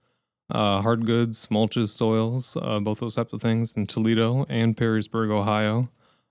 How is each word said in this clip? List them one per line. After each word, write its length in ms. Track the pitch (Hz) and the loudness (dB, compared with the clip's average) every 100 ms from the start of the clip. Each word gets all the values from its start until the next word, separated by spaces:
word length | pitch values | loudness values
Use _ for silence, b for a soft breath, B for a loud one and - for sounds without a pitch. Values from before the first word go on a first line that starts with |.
| _ _ _ _ - | _ _ _ _ -6
uh, 300 | - 104 98 | 0 2 2
hard 240 | 107 117 | 2 0
goods, 440 | 113 120 117 110 - | 2 2 0 -2 -2
mulches, 400 | 107 110 - 107 | 0 2 0 -2
soils, 680 | - 113 110 110 127 123 - | 0 2 2 0 -2 -6 -6
uh, 160 | 123 107 | -4 -2
both 220 | 104 107 | -2 -4
those 160 | 120 113 | -4 -4
types 160 | 117 | -4
of 100 | 107 | -2
things 320 | 117 113 117 | 0 0 0
in 140 | - 101 | -4 -4
Toledo 580 | - 110 113 113 127 143 | 0 2 2 2 0 -2
and 280 | 113 113 110 | 0 2 2
Perrysburg, 540 | 117 110 107 113 110 | 2 0 0 -2 0
Ohio. 560 | 107 101 107 107 113 123 _ _ _ _ | 0 2 2 2 0 -2 _ _ _ _